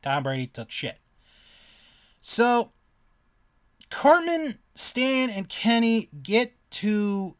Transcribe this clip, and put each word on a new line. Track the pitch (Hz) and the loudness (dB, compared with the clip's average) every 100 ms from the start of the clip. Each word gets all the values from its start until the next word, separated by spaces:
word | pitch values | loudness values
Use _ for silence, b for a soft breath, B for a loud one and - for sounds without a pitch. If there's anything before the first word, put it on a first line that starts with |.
Tom | 143 139 | -2 -2
Brady | 139 135 127 | -2 -4 -6
took | - 113 | -10 -12
shit. | - 120 - _ _ b b b b b b b b b b | -10 -10 -12 _ _ b b b b b b b b b b
So | - - 240 240 220 _ _ _ _ _ _ _ _ _ _ _ - | -4 2 4 2 0 _ _ _ _ _ _ _ _ _ _ _ -16
Cartman, | - 269 339 330 339 302 208 _ | 0 4 6 4 -2 -4 -8 _
Stan, | - - - 262 262 254 | -4 -2 0 0 2 0
and | 196 190 | -4 -8
Kenny | - 220 233 233 226 - 147 | -4 2 2 2 0 -2 -14
get | 135 214 247 _ _ | 0 0 0 _ _
to | - 208 214 208 202 190 - | -6 -2 0 -2 -4 -6 -12